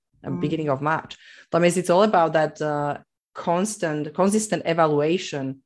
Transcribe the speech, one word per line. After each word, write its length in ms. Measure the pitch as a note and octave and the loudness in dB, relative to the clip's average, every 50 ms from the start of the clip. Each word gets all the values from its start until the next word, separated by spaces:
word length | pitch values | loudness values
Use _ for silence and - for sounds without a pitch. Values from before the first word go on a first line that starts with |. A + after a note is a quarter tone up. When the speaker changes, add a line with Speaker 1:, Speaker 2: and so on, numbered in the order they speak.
| _ _ _ _ - | _ _ _ _ -10
Speaker 1:
uh, 60 | - | -8
Speaker 2:
Mm. 100 | - - | -6 -6
Speaker 1:
beginning 300 | - D3 D#3+ D#3 D#3 C#3+ | -4 -4 -4 -4 -2 -2
of 120 | C3+ C3 | -2 -2
March. 360 | D3 D3+ D#3+ - - - - - - - - - - _ | -2 -2 -2 -4 -6 -10 -18 -20 -20 -20 -20 -20 -8 _
That 100 | - E3 | 0 2
means 140 | F3 F3 F3 | 2 2 2
it's 140 | F#3 E3+ - | 2 0 2
all 140 | E3+ F#3 G#3+ | 4 4 4
about 280 | G#3+ G#3 F3+ E3 D#3+ | 4 4 4 2 2
that, 300 | D#3 D#3 D#3 D3+ D3+ - | 2 2 0 0 -2 -4
uh, 380 | D#3 D3+ D3 D3 D3 D3 C#3+ - - _ _ _ _ _ - | -4 -4 -2 -2 -2 -4 -6 -8 -12 _ _ _ _ _ -18
constant, 800 | - - F3+ E3+ F3+ G3 G#3+ - - F3+ D#3+ D3+ D3+ D3 D#3 - | -8 -4 -2 0 0 0 -2 -4 -4 -4 -4 -4 -4 -6 -4 0
consistent 500 | - F#3 G3+ G3+ A3 G#3+ - F3 D#3 - | 0 2 2 2 2 0 0 -2 -2 -2
evaluation 960 | - E3 E3+ D#3+ D#3 D3+ D3 D3 D#3+ F3 F#3 - - D#3 C#3 C3+ C3+ C3+ - _ | 0 2 2 2 4 4 2 2 2 0 -2 -2 -6 -6 -6 -6 -6 -8 -10 _